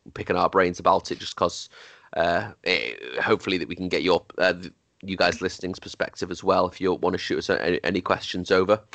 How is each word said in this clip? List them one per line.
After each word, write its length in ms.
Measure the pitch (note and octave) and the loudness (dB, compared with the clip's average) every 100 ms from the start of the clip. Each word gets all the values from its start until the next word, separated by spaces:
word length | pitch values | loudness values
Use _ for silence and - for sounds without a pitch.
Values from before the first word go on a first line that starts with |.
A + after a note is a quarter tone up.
| - | -18
picking 220 | - G2+ F2+ | -12 -2 2
our 140 | E2+ | 4
brains 300 | F#2+ F2+ F2 | 4 2 2
about 320 | F2+ F#2 - | 2 2 0
it, 80 | E2+ | -8
just 160 | - - | -8 -2
'cause, 340 | F2 - - - - - - - | -2 -2 -14 -18 -20 -20 -8 0
uh, 340 | E2+ F2 G2+ - | 2 0 -2 -8
it, 580 | E2+ E2 A#1 G1+ B1 B1+ | -2 0 -2 -8 -8 -4
hopefully 360 | - G2+ F#2+ F#2 | 0 0 2 -2
that 100 | D2 | -2
we 80 | F2 | -6
can 120 | F#2 | -2
get 160 | E2 | 0
your, 200 | F2 E2+ - - | 4 2 0 0
uh, 140 | F#2 | 0
th-, 200 | F2 F#2 _ _ _ | 0 -8 _ _ _
you 160 | F#2+ F2+ | -8 0
guys 240 | F2 D#2+ | 0 2
listening's 380 | F#2 - F2+ E2+ | -4 -4 -8 -8
perspective 520 | F#2+ - - - F#2 | -12 -6 -6 -6 -8
as 120 | F2 | -4
well, 240 | F#2+ F#2 F2+ | 2 2 2
if 120 | - | 0
you 140 | F#2 | -2
wanna 240 | F2 F2+ F2+ | 0 0 -2
shoot 220 | - D#2+ | -2 -4
us 100 | - | 0
a-, 160 | F#2 D#2 | 0 0
any, 140 | F2+ | 0
any 180 | E2 F#2 | 0 -2
questions 500 | - F#2 - F#2 F2+ | 0 -2 -2 -6 2
over. 280 | F#2 F#2+ G#2+ - | 2 4 2 0